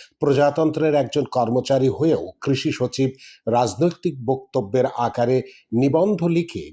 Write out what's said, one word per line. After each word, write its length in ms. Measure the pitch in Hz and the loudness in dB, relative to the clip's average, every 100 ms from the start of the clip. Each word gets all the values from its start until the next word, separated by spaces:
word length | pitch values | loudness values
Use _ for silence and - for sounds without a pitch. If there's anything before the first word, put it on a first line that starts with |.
| - - | -20 -2
প্রজাতন্ত্রের 760 | 143 135 143 143 156 151 156 | 2 4 4 2 0 0 2
একজন 300 | 147 120 151 | 2 0 -2
কর্মচারী 640 | 135 127 113 127 - 135 131 | -2 -2 0 0 2 2 2
হয়েও 440 | 101 160 135 - - | 2 0 0 -2 -8
কৃষি 320 | - 135 156 | -4 -2 -2
সচিব 380 | - 123 - 131 - - - - | -2 -4 -2 -4 -4 -20 -10 -2
রাজনৈতিক 800 | 120 120 92 170 165 175 135 117 | 0 0 0 -2 0 -6 -6 -4
বক্তব্যের 600 | 135 - 131 101 127 123 | -4 -2 -4 -2 0 0
আকারে 560 | - 117 123 120 127 - - _ | 0 -4 0 0 0 -2 -14 _
নিবন্ধ 520 | 113 139 160 196 185 | 0 2 2 2 0
লিখে 460 | 170 170 170 98 73 | 0 0 -2 -8 -12